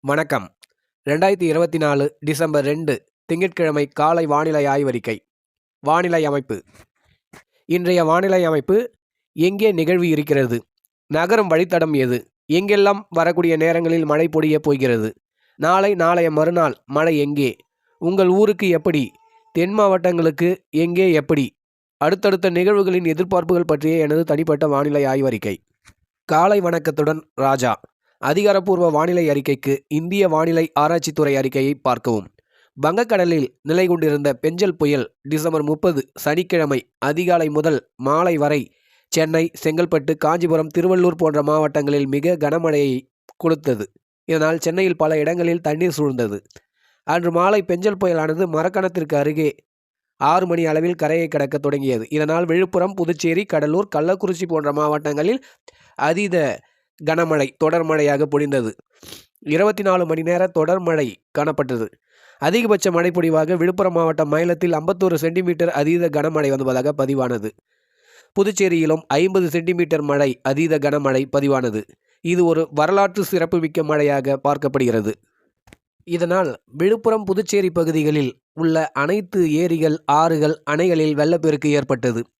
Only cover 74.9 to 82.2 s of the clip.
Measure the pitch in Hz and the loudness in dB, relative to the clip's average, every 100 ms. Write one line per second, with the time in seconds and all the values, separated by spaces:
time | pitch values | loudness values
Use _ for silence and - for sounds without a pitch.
74.9 | 113 104 104 _ _ _ _ _ - _ | 0 -2 -6 _ _ _ _ _ -20 _
75.9 | _ - 170 170 185 165 117 _ 135 185 | _ -8 -4 0 0 -2 -6 _ -2 0
76.9 | 226 226 220 196 190 190 202 185 170 160 | 2 0 -2 -2 -4 0 0 0 0 0
77.9 | 156 151 151 131 - _ - 165 160 156 | 0 0 0 -2 -6 _ -4 0 0 -2
78.9 | 131 147 202 180 196 165 151 175 165 160 | -2 -2 -2 -4 -2 0 0 0 0 0
79.9 | 156 - 147 165 160 151 156 - 151 180 | -2 0 2 2 2 0 -2 -4 -2 0
80.9 | 165 156 147 151 170 156 147 151 147 135 | 2 0 0 0 0 0 0 0 0 0
81.9 | 127 123 117 | -2 -2 -4